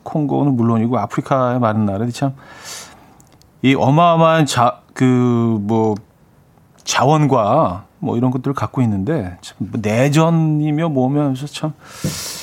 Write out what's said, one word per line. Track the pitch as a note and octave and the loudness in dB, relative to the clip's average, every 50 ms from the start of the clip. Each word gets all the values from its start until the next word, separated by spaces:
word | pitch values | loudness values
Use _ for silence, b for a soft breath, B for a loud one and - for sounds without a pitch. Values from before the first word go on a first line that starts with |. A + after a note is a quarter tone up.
| - | -12
콩고는 | - - D#3+ D3 C3+ C#3 C3+ C#3 D3 C3+ | -8 -6 -4 -4 -2 -2 0 0 0 0
물론이고, | A#2 A2+ A#2 A#2 A2+ A2 A#2 B2+ A2+ | 2 2 2 2 0 0 0 -2 -2
아프리카의 | G2+ - - - - - C#3+ C3+ B2+ B2 B2 B2 | -4 -4 -6 -6 -4 -2 0 0 0 0 0 0
많은 | B2 A2 G#2 A2 G#2+ | 0 0 0 0 0
나라들이 | G2+ F#2+ G2 A#2 A#2+ A#2+ | -2 -2 -2 -4 -6 -4
참, | - C#3+ C#3 C3+ B B B B B B B B B B B B B B B B B B _ _ - _ _ _ _ | -4 -4 -4 -6 B B B B B B B B B B B B B B B B B B _ _ -20 _ _ _ _
이 | - C3 C#3 | 2 2 2
어마어마한 | - - B2+ C#3+ D#3+ F3 E3+ E3 E3 E3 D#3+ D#3+ D#3+ D3+ | 4 4 4 4 4 4 4 4 4 4 4 4 4 2
자-, | C3 - A#2+ A#2 B2 - - _ _ - | 2 2 2 2 0 0 -4 _ _ -4
그, | - C3 B2+ B2+ B2 B2 B2 A#2+ A#2 A#2 A#2 A2+ G#2+ G2+ | 0 2 2 4 4 2 2 2 2 2 0 0 -2 -2
뭐, | G#2 A2+ A2+ A2 A2 G#2 G2+ - _ _ _ _ _ _ _ _ _ _ _ _ _ _ _ - | 0 0 2 2 0 0 -4 -8 _ _ _ _ _ _ _ _ _ _ _ _ _ _ _ -10
자원과 | - - - A#2+ C#3 D#3 D#3 D3+ C3+ C3+ B2 G#2+ G2+ A#2+ D#3 D#3 F#2+ F2+ G2+ - _ _ - | -6 -2 0 2 2 4 4 2 2 2 2 2 2 2 2 0 0 -2 -6 -12 _ _ -10
뭐, | - A#2 G#2+ | -6 -4 -2
이런 | A#2+ B2 B2+ | 0 0 0
것들을 | B2+ C3 B2 C#3 C3+ | -2 -2 -4 -4 -4
갖고 | - A2 - - C3+ B2 | -4 -6 -4 -2 0 0
있는데, | A2+ G#2 F#2+ F#2+ B2 E3 D3 G2 F2+ F2 - | 0 0 -2 -2 -2 -4 -4 -4 -6 -10 -14
참, | - - - - | -18 -16 -12 -10
뭐, | - F#2 - A#2+ G#2 | -10 -8 -6 -4 -2
내전이며 | G#2 G#2+ A#2+ C3 D3 C#3 D#3+ D#3+ E3 E3 E3 D#3+ D#3 D3+ D3+ D3+ D3+ D3 D3+ E3 E3+ | 0 0 2 2 2 4 4 4 4 4 2 2 2 0 0 0 -2 -2 -2 -2 -2
뭐며 | C#3+ C3 B2+ B2+ C#3+ D3 D3 C#3 | 0 0 0 0 0 0 0 -2
해서 | C3 B2+ D3 | -2 -4 -8
참 | D3 - - - D#3 C#3+ - B B B B B B B B B B B B | -12 -10 -8 -8 -8 -8 -10 B B B B B B B B B B B B